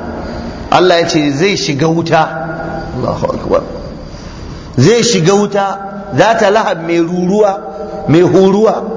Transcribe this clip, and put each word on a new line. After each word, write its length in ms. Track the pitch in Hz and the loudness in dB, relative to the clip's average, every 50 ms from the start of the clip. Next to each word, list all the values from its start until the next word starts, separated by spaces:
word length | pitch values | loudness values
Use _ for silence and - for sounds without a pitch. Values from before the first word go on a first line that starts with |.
| - - - - - - - - - - - - - - | -10 -10 -10 -10 -10 -10 -10 -10 -10 -10 -10 -10 -4 0
Allah 300 | - 151 175 180 175 170 | 2 4 4 4 4 2
ya 60 | 170 170 | 2 0
ce 220 | 170 160 147 147 | 0 0 0 0
zai 260 | 139 135 170 202 196 | 0 2 0 0 0
shiga 320 | - - - 147 131 156 160 | 0 -2 -2 -2 0 0 0
wuta. 400 | 165 165 165 165 160 165 156 - - - - - - - - - - - - - - 127 | 0 0 0 2 2 2 2 0 -2 -6 -8 -8 -8 -8 -8 -8 -8 -8 -8 -8 -8 -6
Allahu 280 | 123 107 - - - - - | -4 -4 -4 -4 -4 -4 -4
akbar. 300 | - - - 90 87 - - - - - - - - - - - - - - - - - - - - - - - | -4 -2 0 0 0 0 -2 -10 -12 -12 -12 -14 -14 -14 -16 -16 -16 -16 -16 -16 -14 -14 -14 -14 -14 -14 -8 0
Zai 260 | 127 123 175 233 240 220 | 2 4 4 4 4 2
shiga 320 | 233 - 190 160 170 202 | 2 2 2 2 4 4
wuta, 440 | 202 208 202 202 202 196 196 185 - - - - - - - - | 2 2 2 0 0 -2 -2 -2 -6 -8 -10 -12 -12 -10 -4 2
zata 340 | 131 180 214 226 220 220 196 | 2 4 4 4 4 4 4
lahab, 320 | 202 226 208 202 190 165 165 | 4 4 2 0 -2 -4 -2
mai 160 | 165 170 170 | -2 0 0
ruruwa, 600 | 170 165 180 180 175 175 196 214 208 202 190 202 - - - - - - - - - - | 0 0 0 -2 0 0 2 4 4 2 2 -2 -6 -10 -10 -10 -10 -10 -10 -8 0 2
mai 120 | 139 165 | 4 4
horuwa. 540 | 180 156 120 180 190 190 196 208 220 220 - 240 - 220 226 | 6 6 6 6 6 6 4 4 4 2 2 0 -4 -6 -6